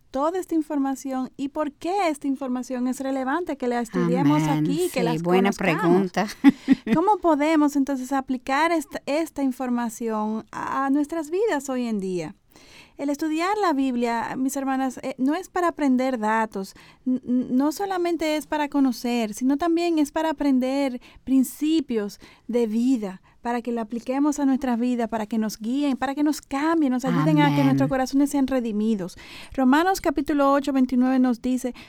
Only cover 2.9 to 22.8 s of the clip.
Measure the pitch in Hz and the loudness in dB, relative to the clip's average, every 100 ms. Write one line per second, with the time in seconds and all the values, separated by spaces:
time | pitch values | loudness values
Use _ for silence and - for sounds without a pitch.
2.9 | 254 269 269 262 311 349 285 247 240 233 | -4 -4 -4 -2 -2 -4 -4 -2 -2 -2
3.9 | 180 175 269 202 302 156 156 151 302 359 | -2 0 2 4 4 2 0 0 0 -2
4.9 | 254 170 160 170 190 196 196 190 156 170 | 0 0 0 2 4 2 0 0 2 4
5.9 | 180 185 - 208 - 277 - - - - | 4 2 -2 -4 4 4 4 2 0 2
6.9 | 269 381 381 349 285 302 320 294 285 269 | 2 4 2 2 2 2 2 2 2 0
7.9 | 269 254 269 262 254 - 269 330 330 - | -2 -4 -4 -4 -6 -2 0 2 0 -4
8.9 | - - 294 320 - 269 247 254 240 233 | -8 -4 -2 -2 -2 -2 -2 -4 -2 -4
9.9 | - 226 214 214 220 - - - 269 277 | -4 -4 -2 -2 -6 -8 -8 -6 -2 0
10.9 | 285 285 330 294 359 440 294 277 254 240 | 2 0 -4 -4 -2 0 0 -2 -4 -4
11.9 | 208 185 180 160 - _ - - - - | -4 -4 -4 -6 -12 _ -20 -20 -20 -20
12.9 | - 285 285 320 311 359 427 359 269 269 | -8 -6 -4 -4 -2 -2 0 0 2 0
13.9 | 240 240 233 - 247 262 277 269 262 262 | 0 -2 -2 -4 -4 -4 -2 -2 -2 -2
14.9 | - 262 - 262 339 370 370 339 330 277 | -4 -8 -2 -2 -2 -4 -2 0 0 2
15.9 | 254 262 247 214 220 220 202 196 - - | 2 2 0 0 0 0 -4 -10 -14 -20
16.9 | - 254 254 - 247 - 254 294 320 392 | -10 -4 -4 0 -2 0 2 2 0 -4
17.9 | 370 349 320 320 302 - 302 285 285 269 | -2 -2 0 0 -2 -2 -4 -2 2 2
18.9 | 220 247 240 214 208 254 285 339 339 349 | 0 -2 -2 -2 -2 -2 0 0 2 2
19.9 | 320 285 320 320 302 285 254 254 277 277 | 2 0 0 -2 0 2 2 2 0 -2
20.9 | 247 - - - 269 254 - 302 320 - | -4 -12 -14 2 2 2 0 0 0 0
21.9 | 226 202 - - - - 240 226 220 | -2 -4 -8 -20 -16 -4 0 0 2